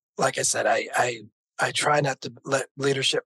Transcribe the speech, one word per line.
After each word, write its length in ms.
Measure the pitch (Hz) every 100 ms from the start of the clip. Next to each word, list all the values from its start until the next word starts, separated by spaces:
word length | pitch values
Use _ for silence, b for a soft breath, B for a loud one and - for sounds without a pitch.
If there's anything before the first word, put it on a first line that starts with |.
| _ -
like 200 | 135 -
I 40 |
said, 240 | - - 104
I, 220 | 113 - -
I, 240 | 127 113 - _ _ -
I 120 | 127
try 300 | 123 151 147
not 200 | 143 135
to 120 | 135 117
let 240 | 135 135 - -
leadership 460 | 139 135 135 151